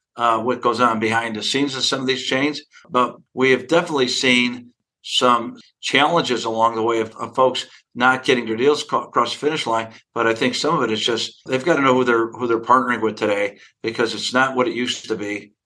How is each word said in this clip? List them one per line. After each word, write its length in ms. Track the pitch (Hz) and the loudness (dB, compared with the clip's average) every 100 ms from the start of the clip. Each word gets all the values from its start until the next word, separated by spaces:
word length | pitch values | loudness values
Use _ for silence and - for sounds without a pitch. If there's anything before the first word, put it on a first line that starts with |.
| _ - | _ -2
uh, 220 | 117 113 | 0 2
what 200 | 120 123 | 0 0
goes 200 | 139 113 | 0 2
on 180 | 123 107 | 2 2
behind 380 | 110 113 117 107 | 0 0 -2 -6
the 60 | |
scenes 320 | - 135 143 | -2 0 -2
of 100 | 131 | -2
some 160 | - 135 | -2 -2
of 60 | 131 | -2
these 180 | 127 | -2
chains. 380 | - 131 147 147 - - - | -2 0 -2 -4 -12 -20 -4
But 280 | 123 127 - _ | 0 0 -4 _
we 160 | 127 131 | 0 2
have 160 | 127 127 | 2 2
definitely 400 | 170 170 143 123 | 2 2 0 -2
seen 640 | - 131 123 123 123 - _ _ _ | 0 2 2 0 -4 -14 _ _ _
some 560 | - - 123 117 127 127 - _ | -6 2 4 2 0 -12 -20 _
challenges 640 | - 135 151 170 - 113 | 0 2 4 2 0 -2
along 300 | 113 113 113 | -2 2 2
the 80 | 113 | 2
way 180 | 113 113 | 0 0
of, 140 | 110 - | -2 -8
of 180 | 117 | -6
folks 320 | 131 131 - - - _ | 2 2 0 -8 -16 _
not 300 | 120 127 127 | 0 2 2
getting 220 | - 123 110 | 2 0 0
their 100 | 110 | 0
deals 280 | 139 147 | 2 2
co-, 200 | - 123 | 0 -4
across 280 | - 127 117 | -2 0 0
the 60 | - | -2
finish 280 | 147 156 117 | -4 -2 -2
line. 260 | 113 110 - _ | -2 -4 -12 _
But 120 | 117 113 | 0 0
I 80 | |
think 200 | 117 127 | 2 -2
some 220 | - 147 160 | -2 -2 0
of 60 | |
it 100 | 113 | 0
is 80 | 107 | -2
just, 400 | 120 110 - - - | -2 -2 -6 -10 -6
they've 180 | 131 | -2
gotta 180 | 170 143 | 0 2
know 120 | 135 | 4
who 100 | 127 | 4
they're, 260 | 120 117 113 | 4 2 0
who 140 | 117 120 | -4 -2
they're 140 | 113 | 0
partnering 420 | 120 127 123 110 | 4 2 2 -2
with 140 | 107 - | -2 0
today, 420 | 104 101 101 - - _ | 0 0 -2 -6 -20 _
because 320 | 113 117 110 | -6 -2 -2
it's 200 | 104 - | -2 -2
not 200 | 127 131 127 | 0 0 0
what 120 | 123 | -2
it 60 | |
used 340 | 113 123 - - | -2 -4 -6 -6
to 80 | 101 | -6
be 360 | 101 104 104 _ | -6 -8 -12 _